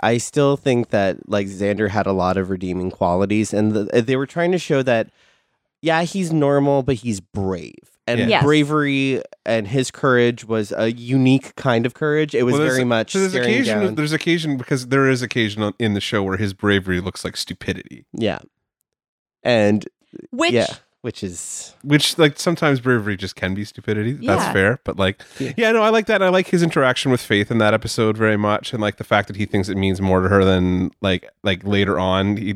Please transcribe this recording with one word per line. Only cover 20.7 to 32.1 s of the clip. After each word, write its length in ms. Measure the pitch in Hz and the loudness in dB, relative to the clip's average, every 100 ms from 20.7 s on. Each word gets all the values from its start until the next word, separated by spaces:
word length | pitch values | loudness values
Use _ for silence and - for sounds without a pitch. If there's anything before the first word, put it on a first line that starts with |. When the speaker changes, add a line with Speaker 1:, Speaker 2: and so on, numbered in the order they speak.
| - _ _ | -6 _ _
Speaker 1:
which 200 | 120 - | -12 -8
is 500 | 98 87 - - - _ | -10 -10 -12 -14 -16 _
Speaker 2:
Which, 360 | 143 147 - - | 0 2 2 2
like, 200 | 151 - | 2 2
sometimes 400 | 185 165 156 135 | -2 0 0 0
bravery 360 | 123 120 104 95 | 2 0 0 -6
just 180 | 95 | -8
can 200 | - 92 | -6 -4
be 100 | 95 | -4
stupidity. 480 | 104 - - 107 110 | -8 -10 -4 -2 -2
That's 320 | 139 233 - | -4 -2 0
Speaker 3:
Yeah. 80 | 190 | 0
Speaker 2:
fair. 280 | 98 98 - | 2 2 0
But, 140 | - - | -6 -2
like, 240 | 95 101 - - | -2 -2 -14 -10
Speaker 1:
Yeah. 140 | 131 113 | -8 0
Speaker 2:
yeah, 160 | 220 | 2
no, 80 | 226 | 2
I 60 | 220 | 2
like 160 | 226 214 | 2 2
that. 160 | 208 | 2
I 60 | 185 | 2
like 200 | 185 185 | 2 2
his 140 | 175 | 0
interaction 480 | 170 160 131 127 135 | 2 2 2 2 0
with 120 | 123 | 0
Faith 280 | - 101 101 | 2 0 2
in 60 | 117 | 2
that 160 | 107 | 2
episode 460 | 107 110 - 110 107 | 2 -2 -2 -2 2
very 180 | 110 104 | 0 2
much. 380 | 104 104 - | 0 -2 -4
And, 80 | 120 | -4
like, 160 | 104 - | -4 -6
the 60 | |
fact 220 | - 104 98 | 0 0 0
that 80 | 101 | -6
he 100 | 104 | -2
thinks 240 | 104 95 | -2 -2
it 80 | 98 | 0
means 200 | 98 92 | 0 0
more 180 | 98 92 | 2 2
to 80 | 92 | 4
her 160 | 98 | 4
than, 460 | 95 92 92 92 92 - | 4 4 2 0 -2 -4
like, 260 | 98 92 - _ | -4 -4 -6 _
like, 220 | 104 90 98 | -4 -4 0
later 320 | 101 98 85 | 0 2 0
on, 380 | 92 | 0